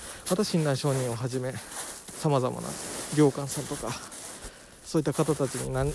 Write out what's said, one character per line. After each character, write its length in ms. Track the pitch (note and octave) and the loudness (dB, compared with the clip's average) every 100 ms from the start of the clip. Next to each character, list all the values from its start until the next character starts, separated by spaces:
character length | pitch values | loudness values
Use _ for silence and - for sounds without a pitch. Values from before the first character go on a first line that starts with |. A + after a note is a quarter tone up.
| - - - | -14 -10 0
ま 60 | F#3 | 2
た 80 | |
親 180 | G#3 E3+ | 4 4
鸞 140 | D3+ C3 | 4 2
聖 120 | D3 | 2
人 180 | C3+ B2+ | 2 0
を 60 | A2+ | -2
は 120 | B2+ | -2
じ 120 | B2+ | -2
め、 120 | C3 G3 - - - - - - | -4 -6 -8 -8 -8 -10 -12 -2
様 180 | D#3 C#3 | 2 4
々 200 | B2 A#2+ | 2 -2
な 80 | A#2 - - - - D3+ | -6 -6 -6 -6 0 6
良 140 | D3 | 6
寛 180 | C#3+ C#3 | 6 -2
さ 120 | - | -4
ん 40 | |
と 120 | C3 C#3+ | -4 -4
か、 140 | A2+ B2+ - - - - - - - - | -4 -6 -8 -12 -12 -12 -14 -16 -20 -18
そ 140 | - E3 | -2 0
う 20 | |
い 20 | |
っ 20 | |
た 80 | D3 | 2
方 220 | C3+ D3+ | 2 2
た 140 | D3 C3+ | 2 0
ち 80 | B2+ | -2
に 160 | C3 | -2
何 200 | C3 C#3 | 0 0